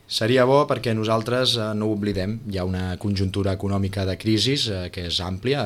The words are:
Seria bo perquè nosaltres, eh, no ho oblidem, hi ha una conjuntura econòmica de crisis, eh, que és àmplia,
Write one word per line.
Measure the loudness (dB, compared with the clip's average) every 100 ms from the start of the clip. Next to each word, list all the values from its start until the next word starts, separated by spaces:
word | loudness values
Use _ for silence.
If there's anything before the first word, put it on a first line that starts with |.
| -8
Seria | -2 2 4
bo | 6 6 4
perquè | 0 0
nosaltres, | 0 2 0 0 0 0 0
eh, | -2
no | 0 0
ho |
oblidem, | 0 0 0 -2 -4 -4
hi | -4
ha | -2
una | -2 -2 -2
conjuntura | -2 0 0 0 -2
econòmica | -2 -2 0 0 -2 -2
de | -2
crisis, | 2 2 2 0 -2
eh, | -4 -6
que | -8 -6
és | -4
àmplia, | -4 -4 -2 -2